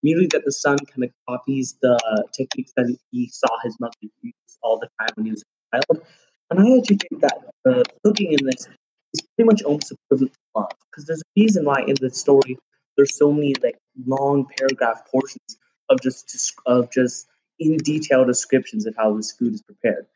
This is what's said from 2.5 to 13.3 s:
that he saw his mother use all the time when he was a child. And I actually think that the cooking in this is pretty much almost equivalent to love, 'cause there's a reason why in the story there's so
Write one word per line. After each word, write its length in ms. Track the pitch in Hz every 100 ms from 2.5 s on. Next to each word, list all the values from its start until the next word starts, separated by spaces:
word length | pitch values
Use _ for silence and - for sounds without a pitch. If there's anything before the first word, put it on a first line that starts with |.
| - 127 -
that 180 | 120 123 _
he 180 | 123 120
saw 200 | - 127 117
his 140 | 120 110
mother 140 | 117 -
use 320 | 107 _ 120 - _ _
all 160 | 117 113
the 100 | 117 -
time 80 | 110
when 100 | 110
he 80 | 110
was 100 | 110 - _ _
a 60 | 120
child. 260 | - 160 - _ _ _ _
And 100 | 180
I 180 | 208 254
actually 180 | 247 196
think 260 | - -
that 280 | 143 - - -
the 200 | 131 127 123 -
cooking 280 | 208 214 196
in 120 | 147
this 240 | 135 127 - _ _ _ _
is 80 | - -
pretty 120 | - 226
much 160 | 208
almost 300 | - 147 -
equivalent 420 | 139 _ 131 131
to 40 | _ _
love, 160 | 110 95 - _
'cause 140 | - 147
there's 160 | 160
a 180 | - -
reason 240 | 220 196
why 180 | 147 139 -
in 100 | 135
the 100 | 131
story 480 | - - 139 131 127 _ _ _ -
there's 200 | 139 -
so 160 | 147